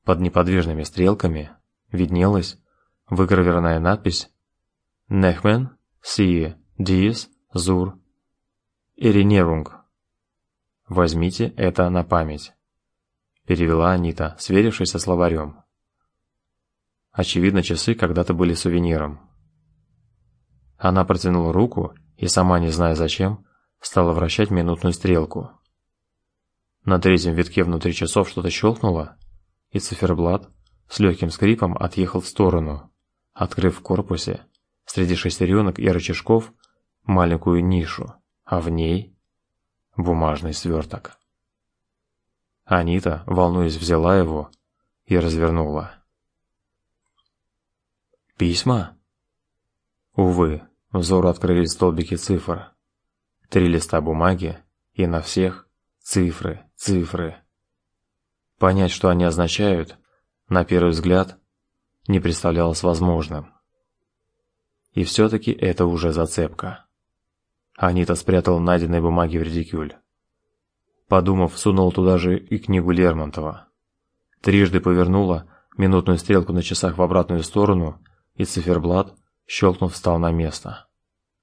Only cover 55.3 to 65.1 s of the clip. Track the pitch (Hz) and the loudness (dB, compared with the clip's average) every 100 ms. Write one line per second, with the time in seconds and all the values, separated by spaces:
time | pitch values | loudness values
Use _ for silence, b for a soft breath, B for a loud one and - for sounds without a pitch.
55.3 | 95 92 - _ _ _ _ - 98 87 | -2 -2 -4 _ _ _ _ -4 0 0
56.3 | - - 87 _ - - 92 82 90 82 | -2 -10 -12 _ -10 -2 -2 -2 -6 -8
57.3 | - _ _ _ _ _ _ _ _ _ | -10 _ _ _ _ _ _ _ _ _
58.3 | _ _ - 92 95 90 - 92 87 87 | _ _ -2 0 2 0 0 0 2 0
59.3 | 82 85 - 104 87 78 - _ _ _ | 0 -2 0 0 0 -4 -14 _ _ _
60.3 | _ - 92 85 90 87 80 87 92 95 | _ -2 0 2 2 2 2 2 2 0
61.3 | - _ _ _ _ _ _ - 95 90 | -8 _ _ _ _ _ _ -2 0 0
62.3 | 80 87 82 85 80 87 80 90 82 78 | -2 -2 0 0 0 -2 0 0 0 -4
63.3 | 78 71 _ _ _ _ _ _ _ _ | -10 -14 _ _ _ _ _ _ _ _
64.3 | _ _ _ _ _ _ 104 85 | _ _ _ _ _ _ -6 -2